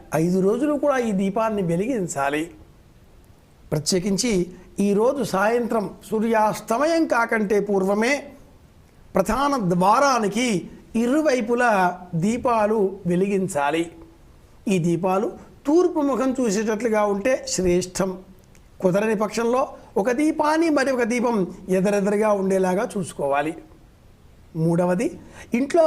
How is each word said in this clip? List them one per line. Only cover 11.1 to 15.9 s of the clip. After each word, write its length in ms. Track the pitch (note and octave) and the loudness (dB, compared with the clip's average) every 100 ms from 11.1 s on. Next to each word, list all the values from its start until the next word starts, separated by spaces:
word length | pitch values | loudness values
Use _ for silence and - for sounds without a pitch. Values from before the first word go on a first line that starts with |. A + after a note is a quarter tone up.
| D4+ D4+ B3+ A3 A#3+ B3 G3+ F3+ F3+ - E3 | 2 2 0 0 2 2 4 2 -2 -6 -2
దీపాలు 640 | G3 A#3 C4 A3+ G#3 A3 G3 F#3+ E3+ | 0 0 0 2 2 2 0 -2 -2
వెలిగించాలి. 800 | F3 G3 G3 F#3 C#3+ C#3+ E3 E3+ - - - - - - - - | 0 0 0 -2 -2 0 -2 -4 -10 -20 -20 -20 -20 -20 -8 -2
ఈ 100 | F#3 | 0
దీపాలు 480 | E3+ E3+ F#3+ F#3+ C#4+ - - - - | 0 0 0 -2 -2 -8 -18 -8 0
తూర్పు 340 | E4 F4+ | 2 2